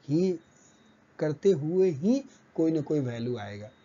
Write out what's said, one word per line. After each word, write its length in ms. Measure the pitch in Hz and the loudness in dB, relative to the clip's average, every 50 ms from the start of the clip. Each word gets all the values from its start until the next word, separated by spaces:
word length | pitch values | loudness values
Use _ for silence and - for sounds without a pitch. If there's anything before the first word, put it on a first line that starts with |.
| _ - | _ -2
ही, 220 | 143 165 185 190 180 160 _ _ _ _ _ - _ _ _ _ _ _ _ _ _ - | 0 0 2 0 -2 -4 _ _ _ _ _ -20 _ _ _ _ _ _ _ _ _ -6
करते 320 | 160 151 151 - - 196 | -4 -4 -4 0 2 2
हुए 380 | 190 143 143 151 175 185 190 190 | 2 2 0 -2 2 2 2 2
ही 340 | 160 131 156 202 254 277 269 - - _ _ _ _ | 2 0 2 2 2 2 0 -8 -20 _ _ _ _
कोई 160 | - 165 165 | 0 0 2
ना 100 | 160 156 | 2 0
कोई 180 | 139 - 156 151 | 0 0 0 0
वैल्यू 380 | 135 123 120 117 117 120 123 | 0 -2 -4 -6 -6 -6 -6
आएगा। 320 | 113 101 101 104 104 104 110 - _ | -6 -8 -10 -12 -12 -14 -16 -18 _